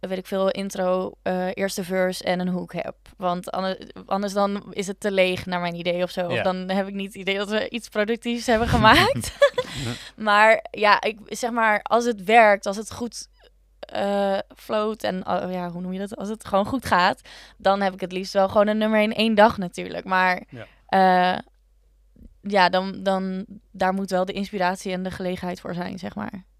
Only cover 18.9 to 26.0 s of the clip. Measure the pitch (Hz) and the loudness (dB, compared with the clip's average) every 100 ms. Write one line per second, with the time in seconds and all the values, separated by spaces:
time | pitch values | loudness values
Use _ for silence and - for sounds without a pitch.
18.9 | 220 214 - 220 214 214 226 180 - 180 | 2 2 2 0 6 6 6 -8 -8 -8
19.9 | 175 185 185 185 180 - 123 107 _ _ | -8 -2 2 2 2 -4 -16 -18 _ _
20.9 | 190 190 185 180 185 - _ _ _ _ | 4 6 6 4 0 -6 _ _ _ _
21.9 | _ _ _ - _ 202 202 180 185 190 | _ _ _ -20 _ -2 4 4 4 -2
22.9 | 190 190 190 190 185 202 196 _ 190 190 | -4 -2 -2 -2 -6 -8 -14 _ -4 -2
23.9 | 190 196 185 185 190 196 208 180 185 202 | -2 -2 -2 -2 -4 -6 -2 -2 -2 -6
24.9 | 185 185 185 185 180 180 180 - 175 180 | -6 -6 -6 -6 -6 -6 -8 -8 -8 -8
25.9 | 185 | -8